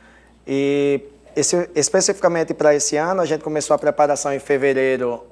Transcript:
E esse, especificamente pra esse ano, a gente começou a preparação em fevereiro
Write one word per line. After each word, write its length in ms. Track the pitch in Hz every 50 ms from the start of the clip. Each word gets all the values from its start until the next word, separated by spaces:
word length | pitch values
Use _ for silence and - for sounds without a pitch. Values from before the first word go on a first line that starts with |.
| - - - - _ _ _ _ _
E 560 | - 135 139 139 139 143 143 143 143 139 135 139 - - _ _ - -
esse, 360 | 151 139 - - 175 175 - -
especificamente 800 | 156 139 - - 190 185 - 185 - - 175 170 165 160 160 156
pra 220 | - 160 151 147
esse 220 | 143 - - 151
ano, 240 | 147 156 175 190 190
a 40 | 170
gente 160 | 151 160 151
começou 320 | - 156 156 151 139 - 151
a 40 |
preparação 560 | 143 - 147 143 - 147 143 143 139 - 143 139
em 60 | 131
fevereiro 840 | - - 147 131 139 139 135 131 131 131 131 131 127 120 120 113 - -